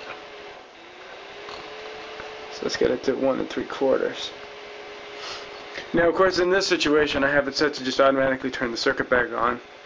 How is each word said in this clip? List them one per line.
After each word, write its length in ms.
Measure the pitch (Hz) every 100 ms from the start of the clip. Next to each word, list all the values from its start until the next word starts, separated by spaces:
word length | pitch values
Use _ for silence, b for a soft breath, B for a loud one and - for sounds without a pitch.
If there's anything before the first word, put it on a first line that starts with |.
| - - - 415 - - - - - - - - - - - - - - - - - - - - -
So 80 | -
let's 160 | - -
get 120 | 123
it 140 | 127
to 80 | -
one 260 | 123 131 120
and 120 | 104
three 160 | - -
quarters. 640 | - 135 117 - - - - - - - - - - - - - - - - - B B
Now, 160 | 170 170
of 60 | 165
course, 240 | 185 175
in 100 | 180
this 160 | 190 -
situation, 560 | 170 156 151 147 143
I 80 | 139
have 180 | 143 139
it 80 | 135
set 160 | 151
to 100 | 143
just 160 | 131 127
automatically 500 | 135 135 135 131 135
turn 200 | - 123
the 60 | 113
circuit 320 | 143 131 135
back 240 | 123 117
on, 280 | 117 117 120 - -